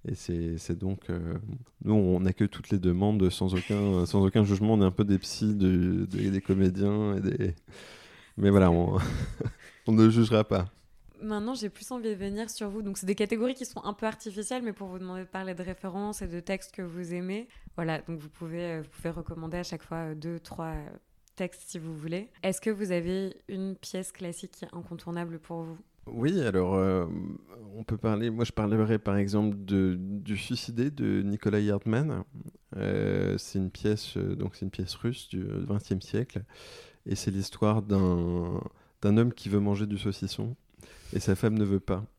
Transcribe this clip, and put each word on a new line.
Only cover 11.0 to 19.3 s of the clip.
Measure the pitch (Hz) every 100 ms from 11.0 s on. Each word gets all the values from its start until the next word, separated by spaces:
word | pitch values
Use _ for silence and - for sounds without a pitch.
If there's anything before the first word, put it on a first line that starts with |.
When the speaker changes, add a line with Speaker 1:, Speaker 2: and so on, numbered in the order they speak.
| - -
Speaker 2:
Maintenant, | 214 208 214
j'ai | 269 208
plus | - -
envie | 254 220
de | 202
venir | 196 202 226
sur | - 208
vous. | 208
Donc, | 202 196
c'est | 190
des | 196
catégories | 208 226 247 262
qui | 254
sont | -
un | -
peu | 202 220
artificielles, | 220 220 196 208 254
mais | 240
pour | 190 196
vous | 180
demander | 185 185
de | 185
parler | 190 190
de | 180
références | 180 185 190 185 208 208
et | 180
de | 170
textes | 170 190 -
que | -
vous | 180 170 170
aimez. | 175 185 202 247 - - -
Voilà, | 165 160
donc | - 165
vous | 151
pouvez, | - 165 170
euh, | 175 165
vous | 143
pouvez | - 170
recommander | 165 165